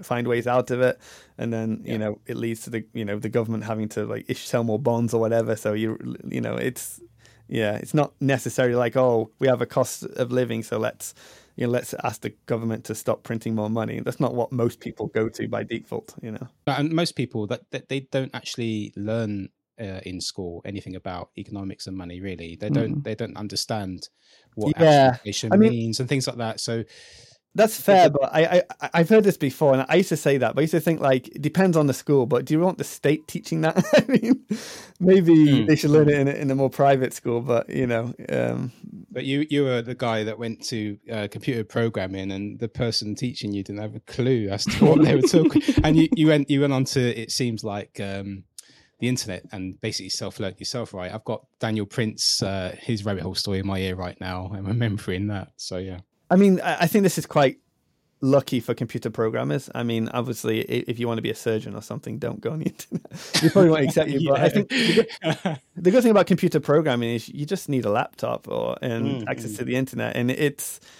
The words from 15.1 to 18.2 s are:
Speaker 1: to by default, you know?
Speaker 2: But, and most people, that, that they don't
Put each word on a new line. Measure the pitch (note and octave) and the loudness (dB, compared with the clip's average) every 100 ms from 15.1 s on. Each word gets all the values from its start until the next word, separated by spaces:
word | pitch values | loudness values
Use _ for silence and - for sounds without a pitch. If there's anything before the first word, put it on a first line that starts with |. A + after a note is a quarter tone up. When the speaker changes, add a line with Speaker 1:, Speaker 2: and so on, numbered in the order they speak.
| A2+ A2+ | -4 -4
Speaker 1:
to | - A2+ | -4 -6
by | A2+ | -6
default, | A2 A2+ A2 A2 - - | -6 -10 -8 -12 -12 -16
you | A#2+ | -14
know? | G#2+ B2 _ | -14 -16 _
Speaker 2:
But, | - C3+ | -4 -2
and | D3 | 0
most | D#3+ E3+ - | 0 -2 -4
people, | B2 A2+ G#2 | -6 -4 -6
that, | A#2 _ | -8 _
that | C#3 - | -12 -8
they | C3+ | -8
don't | C3 C#3 | -4 -4